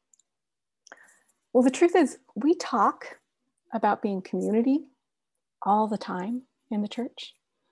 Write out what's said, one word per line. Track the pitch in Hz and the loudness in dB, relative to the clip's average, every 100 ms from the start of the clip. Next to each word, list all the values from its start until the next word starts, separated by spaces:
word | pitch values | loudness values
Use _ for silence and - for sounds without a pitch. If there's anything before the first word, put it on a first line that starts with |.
| _ _ _ _ _ _ _ _ - - - _ _ _ _ | _ _ _ _ _ _ _ _ -20 -20 -20 _ _ _ _
Well, | 247 | 2
the | 254 | 4
truth | 262 349 370 | 4 4 4
is, | 269 - _ - | 2 -2 _ -2
we | 277 | 0
talk | 359 - 240 220 - - - _ _ _ _ _ | 0 -2 0 2 0 -10 -20 _ _ _ _ _
about | 226 208 - | -2 -2 0
being | 208 190 | -2 -6
community | 185 185 185 220 247 285 - _ _ _ _ _ _ - | -6 -4 0 0 2 0 -2 _ _ _ _ _ _ -8
all | - 208 214 | 0 0 0
the | 208 | -4
time | - 180 190 247 - _ - | -6 -8 -6 -8 -10 _ -8
in | 208 | -4
the | 208 | -4
church. | - 240 - - _ _ _ _ | -6 -10 -10 -20 _ _ _ _